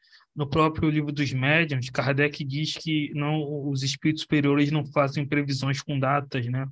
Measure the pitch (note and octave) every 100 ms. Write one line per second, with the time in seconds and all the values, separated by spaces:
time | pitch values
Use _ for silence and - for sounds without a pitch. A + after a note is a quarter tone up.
0 | _ - _ - C#3+ D#3+ D#3 D#3 D#3 D3+
1 | D3 C#3+ C#3 C3 C3+ D#3 D#3+ C3+ B2 -
2 | C3 C#3 D3 D3 C#3+ C#3 D3+ - E3 D#3
3 | C#3+ D3 D3 D#3 C#3+ D3 C#3+ C3+ C3+ -
4 | D#3 D#3 - D3+ C#3+ C#3+ D3 D#3 - -
5 | C#3 D3+ C#3+ D3 C#3+ C3+ C3+ C3+ - C#3+
6 | C3 C#3+ C#3 C3+ A#2+ B2+ C3+